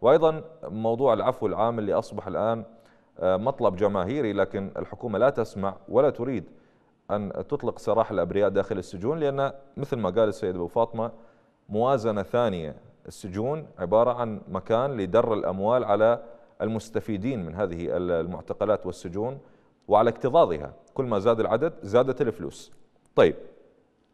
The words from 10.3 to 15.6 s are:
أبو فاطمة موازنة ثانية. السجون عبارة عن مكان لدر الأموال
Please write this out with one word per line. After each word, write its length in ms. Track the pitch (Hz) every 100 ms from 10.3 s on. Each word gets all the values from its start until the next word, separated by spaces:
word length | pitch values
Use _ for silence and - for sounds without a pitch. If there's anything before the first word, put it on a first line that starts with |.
| 98 98 90
أبو 120 | 85
فاطمة 440 | 117 113 113 113 - - _ _ _ -
موازنة 540 | 104 123 135 110 104
ثانية. 520 | 92 120 117 90 76 - - _ -
السجون 600 | - 101 92 120 156 147 -
عبارة 340 | 87 107 120
عن 280 | 120 117 104 -
مكان 500 | 92 98 113 139 123
لدر 360 | 92 113 117
الأموال 500 | 104 92 95